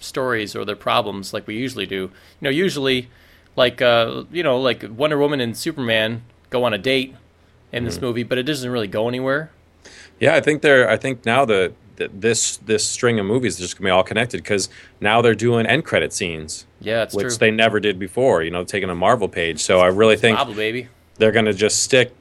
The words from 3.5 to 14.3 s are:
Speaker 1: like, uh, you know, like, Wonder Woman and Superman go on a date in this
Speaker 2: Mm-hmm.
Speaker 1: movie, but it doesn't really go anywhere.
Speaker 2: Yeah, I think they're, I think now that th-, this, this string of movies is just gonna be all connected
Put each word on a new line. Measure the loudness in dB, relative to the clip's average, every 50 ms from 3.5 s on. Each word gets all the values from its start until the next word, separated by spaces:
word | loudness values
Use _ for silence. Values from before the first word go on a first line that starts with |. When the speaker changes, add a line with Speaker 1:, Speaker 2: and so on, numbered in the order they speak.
| _
Speaker 1:
like, | 0 2 2 2 2
uh, | 2 4 4 4 2 0 -2 -8 -10 -8 -6
you | -4 0
know, | 0 0 2
like, | 2 0 -2 -2 -6 -12 -6
Wonder | -4 -2 0 0
Woman | 2 0 0 0 -2
and | -4 -4 -6
Superman | -6 -6 -6 -6 -4 -2 0 2 2 2 0 -2 -6 -12 -16 _ _ _ _
go | -2 0 0
on | 0 0
a | -2
date | -2 0 0 0 -2 -4 -10 -18 _ _ _ _ _ _ _ _ _ _ -8
in | -6 -6
this | -6 -6 -6
Speaker 2:
Mm-hmm. | -6
Speaker 1:
movie, | -6 -4 -4 -4
but | -4 -4 -4
it | -2
doesn't | -4 -4 -6 -6 -6
really | -4 -4 -4 -4
go | -4 -2 -2 -2
anywhere. | -2 -4 -4 -2 -4 -4 -4 -8 _ _ _ _ _ _ -20 -20 -20 -20 -20 -20 _ 0
Speaker 2:
Yeah, | 2 4 4
I | 4
think | 4 2 0 2 4
they're, | 6 6 6 6 4
I | 2 0
think | -2 -4 -6 -4 -2
now | 0 2 2 2
that | 2 2 2 0 0 -2 -8 _ -16 -12
th-, | -10 -10 -8 -6
this, | -4 -2 0 0 0 -2 -4 -6 -8
this | -4 -2 -2 0 -2
string | -2 -4 -2 0 0 0 0
of | 0
movies | 0 0 0 0 -2 -4
is | -6
just | -8 -10 -8 -4
gonna | -2
be | 2 2
all | 2 2
connected | 2 0 -2 -2 -2